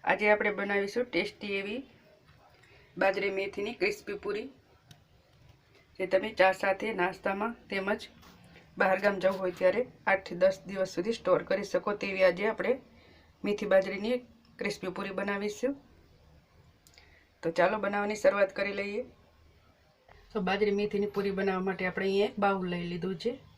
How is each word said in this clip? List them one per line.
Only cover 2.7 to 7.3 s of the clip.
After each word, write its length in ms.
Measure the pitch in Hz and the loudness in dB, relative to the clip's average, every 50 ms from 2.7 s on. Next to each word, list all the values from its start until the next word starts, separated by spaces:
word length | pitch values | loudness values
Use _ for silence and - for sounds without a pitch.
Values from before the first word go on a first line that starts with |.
| - - - _ _ | -20 -20 -20 _ _
બાજરી 340 | 170 185 196 190 196 190 202 190 | 2 2 2 2 2 -2 -2 -2
મેથીની 360 | 190 196 208 - 202 202 - - - | -2 -4 -4 -4 -4 -6 -6 -2 0
ક્રિસ્પી 380 | 180 208 208 - - 196 202 202 - | 0 0 0 -4 -8 -10 -10 -6 -6
પૂરી, 220 | 208 202 214 262 269 - _ _ _ _ _ _ _ - _ _ _ _ _ _ _ _ _ - - - _ _ _ _ - _ _ _ - | -6 -6 -6 -8 -10 -16 _ _ _ _ _ _ _ -20 _ _ _ _ _ _ _ _ _ -20 -20 -20 _ _ _ _ -20 _ _ _ -6
જે 80 | 190 | -2
તમે 220 | 180 190 190 202 220 220 - | 0 0 0 0 0 4 4
ચા 120 | 214 190 185 | 6 6 6
સાથે, 340 | - - 196 190 196 208 220 220 190 | 2 0 -2 0 0 -2 -4 -2 0
નાસ્તામાં 560 | 175 185 180 - - 196 | -2 -2 -2 -2 -4 -4